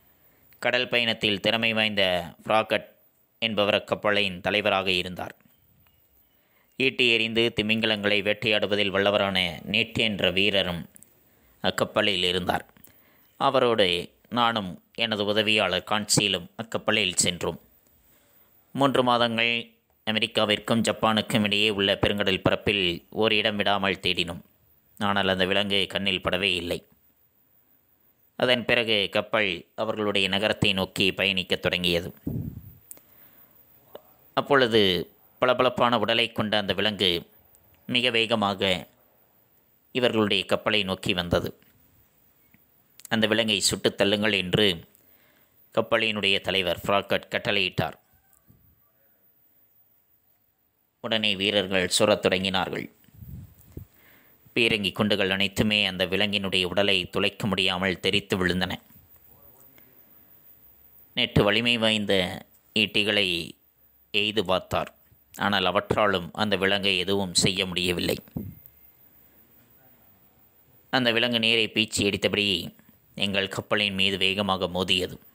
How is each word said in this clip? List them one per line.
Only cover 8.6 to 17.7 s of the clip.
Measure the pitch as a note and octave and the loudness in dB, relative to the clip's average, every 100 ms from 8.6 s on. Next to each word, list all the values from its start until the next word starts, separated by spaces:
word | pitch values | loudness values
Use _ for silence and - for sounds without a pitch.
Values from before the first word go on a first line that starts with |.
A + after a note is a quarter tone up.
| G2+ G#2 G#2 | 0 0 2
வல்லவரான | F#2+ G2+ G2+ G2 F#2 F2 D#2+ - | 2 2 2 2 0 -2 -4 -4
நேட்டே | G#2+ A2+ - | -2 -2 0
என்ற | A2+ F#2 F#2 | -2 0 0
வீரரும் | F2+ G2+ G2 F2+ E2+ - - - _ _ _ _ _ | 2 2 2 0 -4 -8 -18 -20 _ _ _ _ _
அக்கப்பலில் | G2 - A2+ A2 G#2 F#2 | -4 -2 -2 0 0 0
இருந்தார். | F2+ F2+ F2+ F2 - - - _ _ _ _ - | 0 -2 -2 -4 -4 -20 -20 _ _ _ _ -4
அவரோடு | C#3 C3 B2 A2+ F#2 F2 - _ - | 0 2 2 2 0 -2 -6 _ -8
நானும் | A#2+ A#2 A2+ F#2 D2 _ | 0 0 0 -6 -10 _
எனது | - A2+ G#2+ | -6 -4 -2
உதவியாளர் | G2+ G#2+ G#2+ G#2+ F#2+ F2+ - | 0 0 2 2 2 -2 -2
கான்சிலும் | G#2+ G#2 - G2+ F#2 E2+ - | -4 0 0 0 -2 -8 -14
அக்கப்பலில் | A2 G2+ - A2 F#2+ | -8 -6 -2 0 0
சென்றோம். | F2 F#2 F2 F#2 D#2+ _ | 0 -2 -2 -6 -8 _